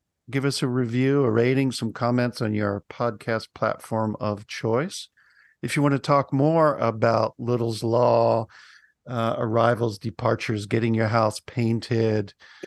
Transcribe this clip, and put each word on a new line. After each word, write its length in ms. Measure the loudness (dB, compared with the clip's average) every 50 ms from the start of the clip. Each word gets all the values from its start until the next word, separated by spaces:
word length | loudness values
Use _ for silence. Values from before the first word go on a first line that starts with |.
| _ _ _ _ _ -6
give 140 | -4 -2 0
us 180 | 0 0 -2 -2
a 60 | -2
review, 560 | 0 0 -2 0 0 0 2 2 2 2 2
a 60 | 2
rating, 420 | 2 2 2 2 2 2 0 0 -2
some 200 | -4 -6 -6 -4
comments 480 | -2 -2 0 2 2 0 -2 -2 -4
on 140 | -4 -2 -2
your 300 | -2 -2 -2 -2 -4 -8 -12
podcast 580 | -8 -4 -4 -4 -4 -6 -4 -4 -4 -4 -4 -8 _
platform 640 | -4 -2 -2 -2 -4 -6 -6 -4 -2 -2 -2 -4 -4
of 260 | -4 -4 -4 -6 -8
choice. 640 | -12 -12 -6 -4 -2 -2 -2 -2 -4 -8 -12 -16 -18 _ _ _ _ _ _ _ _ _ _ -8
If 140 | -4 0
you 60 | 0 2
want 100 | 2 2
to 60 | 0
talk 340 | 2 2 2 2 2 0 0
more 440 | 2 2 2 4 4 4 2 2 2
about 560 | 0 -2 0 2 2 2 2 2 0 -2 -4 -6
Little's 440 | -4 -2 -2 0 0 -2 -4 -4 -2
Law, 640 | 0 2 2 4 4 4 4 4 4 2 0 -2 -4 -10 -20 -20 -20 -20 -20 _ _ _ _ _
uh, 280 | -10 -6 -4 -2 -2 -2 -2
arrivals, 600 | -2 0 2 4 4 4 4 2 0 -2 -4 -6
departures, 680 | -8 -10 -8 -4 -2 0 0 0 -2 -4 -4 -4 -4
getting 280 | -2 -2 0 0 0 2
your 140 | 0 0 2
house 320 | 2 2 2 2 0 -4
painted, 920 | -10 -8 -4 -2 0 0 0 -2 -2 -2 0 0 2 2 2 0 -2 -4 -10 _ -20 -20 -20 -20 -20